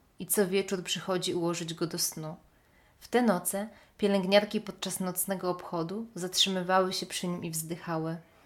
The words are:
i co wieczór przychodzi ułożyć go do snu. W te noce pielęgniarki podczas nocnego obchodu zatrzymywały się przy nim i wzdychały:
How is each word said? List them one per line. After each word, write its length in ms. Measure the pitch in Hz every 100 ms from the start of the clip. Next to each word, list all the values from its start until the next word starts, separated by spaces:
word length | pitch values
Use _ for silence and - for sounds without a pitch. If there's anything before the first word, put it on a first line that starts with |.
| _ -
i 80 | 180
co 200 | - 190
wieczór 360 | 196 196 190
przychodzi 520 | 170 180 - 185 180 175
ułożyć 380 | 170 170 165
go 140 | 165 165
do 120 | 170
snu. 360 | - - 156 - _ _ _ _ _ _
W 80 | -
te 140 | 240
noce 480 | 233 180 175 196 220 - - -
pielęgniarki 640 | 202 202 185 202 208 214
podczas 380 | - - 185 180
nocnego 500 | 185 180 - 190 180
obchodu 580 | 180 - 175 165 202 226 175
zatrzymywały 760 | 180 185 196 185 175 190 185
się 120 | 190 -
przy 220 | - 180
nim 160 | 175
i 80 | 175
wzdychały: 680 | 160 160 170 - 160 160 165 - -